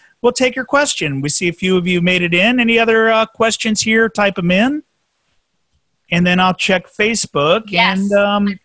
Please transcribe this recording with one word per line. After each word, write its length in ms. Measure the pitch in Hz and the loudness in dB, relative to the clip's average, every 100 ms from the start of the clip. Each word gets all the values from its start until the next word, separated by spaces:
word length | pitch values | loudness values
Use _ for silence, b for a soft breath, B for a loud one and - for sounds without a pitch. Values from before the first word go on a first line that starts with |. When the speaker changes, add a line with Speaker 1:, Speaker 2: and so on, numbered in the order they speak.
| b b | b b
Speaker 1:
we'll 120 | 233 | -2
take 220 | 247 254 254 | 0 -2 -2
your 100 | 247 | -2
question. 540 | 285 294 - 156 135 | -2 0 -2 -4 -4
We 100 | 147 | -4
see 180 | - 175 | -2 -2
a 60 | |
few 240 | 165 185 185 | -2 0 0
of 100 | 175 | 0
you 120 | 175 | 0
made 220 | 175 180 | 2 0
it 140 | 175 175 | 0 2
in. 240 | 208 254 | 2 2
Any 180 | 233 226 | 2 2
other, 320 | 226 226 220 | 2 2 2
uh, 160 | 220 220 | 0 -2
questions 560 | - 233 - 226 214 | -2 -2 -2 -2 -2
here? 260 | 220 220 226 | 0 0 0
Type 300 | - 202 196 | 0 -2 0
'em 140 | 175 | 0
in. 320 | 185 247 302 - _ _ _ _ _ _ _ _ _ _ _ _ | 2 0 -2 -8 _ _ _ _ _ _ _ _ _ _ _ _
And 140 | 175 180 | 0 2
then 140 | 180 | 2
I'll 160 | 185 180 | 0 0
check 320 | - 185 - | 0 -2 -2
Facebook. 760 | - 214 226 - 147 147 202 220 | -2 -2 -2 -4 -2 0 0 0
Speaker 2:
Yes. 320 | 175 190 190 | 0 0 0
Speaker 1:
And, 120 | 202 | 0
um, 460 | 202 202 208 202 190 | 0 2 0 -2 -4